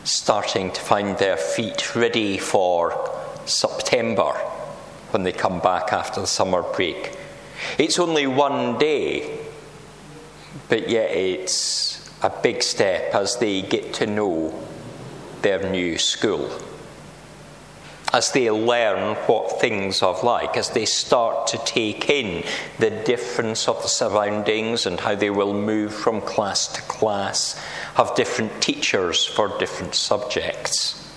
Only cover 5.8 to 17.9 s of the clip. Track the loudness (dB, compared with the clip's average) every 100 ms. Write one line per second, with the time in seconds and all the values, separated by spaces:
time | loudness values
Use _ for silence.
5.8 | 0 -2 -2 -4 -2 0 2 2 0 0
6.8 | -2 -2 -8 -10 -14 -16 -16 -10 -10 -2
7.8 | 0 2 2 2 2 4 2 2 -2 2
8.8 | 2 2 0 -2 -4 -8 -10 -14 -18 -18
9.8 | -18 -18 -18 -18 -18 -18 -16 -16 0 0
10.8 | 2 2 2 2 0 0 -2 -2 -2 -2
11.8 | -2 -6 -14 -2 -2 2 0 2 -2 2
12.8 | 2 2 2 2 2 2 2 2 0 -2
13.8 | -2 -2 0 2 2 2 -2 -4 -10 -12
14.8 | -14 -14 -14 -14 -14 -2 2 2 0 0
15.8 | 0 0 0 2 2 2 -2 -6 -10 -14
16.8 | -16 -18 -18 -18 -20 -18 -18 -18 -20 -18
17.8 | -18